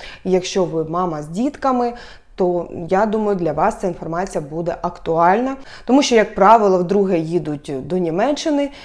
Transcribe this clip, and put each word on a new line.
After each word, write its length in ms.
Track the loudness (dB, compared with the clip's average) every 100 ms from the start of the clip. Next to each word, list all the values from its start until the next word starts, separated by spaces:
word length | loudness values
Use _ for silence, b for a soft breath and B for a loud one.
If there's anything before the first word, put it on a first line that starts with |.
| B B
І 80 | 0
якщо 340 | 0 0 -2
ви 180 | 0 -2
мама 380 | -4 -2 -2 -4
з 60 | -8
дітками, 640 | -4 -4 -2 -2 0 -2 -4 B B -20
то, 320 | -2 0 0 -4 -10 -2
я 160 | 0
думаю, 320 | 2 0 0 0
для 160 | -2
вас 260 | 2 0 0
ця 80 | -6
інформація 540 | -4 -6 -4 -4 -6
буде 360 | -6 -6 -6 -4
актуальна. 760 | -6 -6 -2 2 4 4 0 -6 B B
Тому 180 | 2 4
що, 120 | 6
як 200 | 4 2
правило, 420 | 4 6 8 6 2
вдруге 420 | 2 2 2 0
їдуть 520 | 0 -2 -2 -8 -6 -8
до 120 | -4 -2
Німеччини 760 | -2 0 0 0 -2 0 -2 B